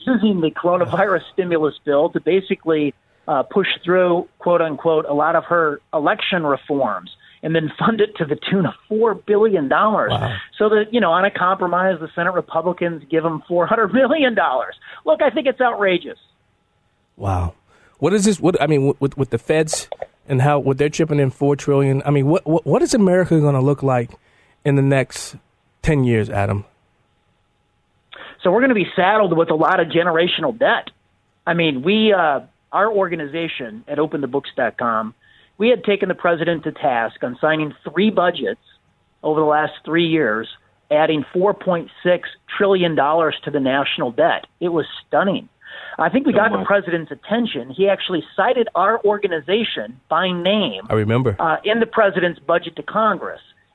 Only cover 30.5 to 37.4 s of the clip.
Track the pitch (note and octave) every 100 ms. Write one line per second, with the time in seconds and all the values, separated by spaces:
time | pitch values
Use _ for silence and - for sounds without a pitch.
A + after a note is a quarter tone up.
30.5 | A2+ D#3 A3+ - - _ _ _ _ -
31.5 | E3+ E3 B2+ D#3 G#3+ A3 F#3+ D#3+ C3+ -
32.5 | _ _ D#3+ G#3+ G3+ F3+ E3+ C#3+ E3 E3
33.5 | - A#2 G#2+ C3+ D3 D#3 D#3+ C3+ C3+ -
34.5 | - A#2 - A#2+ A2 A2 - _ _ _
35.5 | - A3+ A3+ G#3+ G3+ F#3+ - F3 D#3+ E3
36.5 | E3 D#3+ - C#3+ A#2 A2 - B2+ A#2+